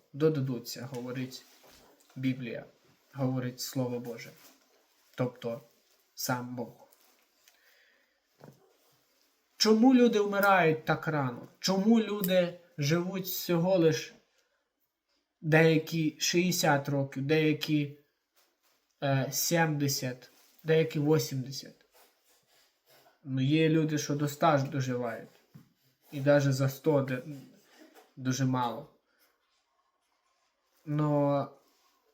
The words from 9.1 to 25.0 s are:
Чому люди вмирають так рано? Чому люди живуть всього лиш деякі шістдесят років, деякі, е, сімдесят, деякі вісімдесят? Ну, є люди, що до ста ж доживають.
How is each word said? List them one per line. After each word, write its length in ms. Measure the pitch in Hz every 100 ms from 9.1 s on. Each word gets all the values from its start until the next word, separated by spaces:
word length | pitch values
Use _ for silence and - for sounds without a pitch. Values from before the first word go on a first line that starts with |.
| _ _ _ _ -
Чому 380 | 214 220 254
люди 260 | 247 240 214
вмирають 640 | 202 202 202 190 160 151
так 240 | - 156 160
рано? 400 | 151 131 120 - -
Чому 420 | - 190 214 233
люди 600 | 202 208 180 185 175 - _ -
живуть 480 | 143 175 180 190 185
всього 520 | - - 170 180 190
лиш 360 | 160 135 - - _ _ _ _ _ _ _ _ _ _ _ _
деякі 760 | 160 156 165 156 156 165 151 -
шістдесят 680 | - 175 180 170 165 139 135
років, 380 | 139 135 135 135
деякі, 720 | 156 156 147 - 151 143 - _ _ _ _ _ _ _ _ _ -
е, 260 | 139 135 127
сімдесят, 1000 | - - 170 160 147 143 - 127 123 - _ _ _
деякі 360 | 156 160 156 156
вісімдесят? 720 | 147 156 - 135 135 - - - _ _ _ _ _ _ _ _ _ _ _ _ _ _
Ну, 160 | 143 131
є 280 | 135 156 160
люди, 300 | 160 156 151
що 160 | -
до 100 | 143
ста 340 | 147 - 170 143
ж 60 |
доживають. 760 | 135 139 127 123